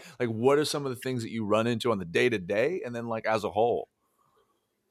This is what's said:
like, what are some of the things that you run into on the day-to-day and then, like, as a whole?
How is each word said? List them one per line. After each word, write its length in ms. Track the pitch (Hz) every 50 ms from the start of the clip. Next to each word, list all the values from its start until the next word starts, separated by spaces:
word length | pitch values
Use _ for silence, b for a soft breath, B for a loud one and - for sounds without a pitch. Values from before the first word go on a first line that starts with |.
| b b b b
like, 100 | 123 117
what 300 | 113 110 117 131 143 147
are 60 | 151
some 200 | 139 - 151 143
of 60 | 135
the 100 | 123 117
things 220 | - 127 131 123 113
that 80 | -
you 120 | 107 113 110
run 220 | 98 104 110 113
into 260 | 120 120 110 - 123
on 60 | 113
the 80 | 98 92
day-to-day 760 | 82 85 113 120 123 113 101 87 87 101 107 120 151 185 190 -
and 100 | 123 120
then, 120 | 120 117
like, 180 | 117 113 113 -
as 180 | 104 110 110 98
a 60 | 98
whole? 400 | 82 104 113 120 104 78 - _ _ _ _ _ _ _ _ _ _ _ _ _ _ _ _ _ _ _ _ -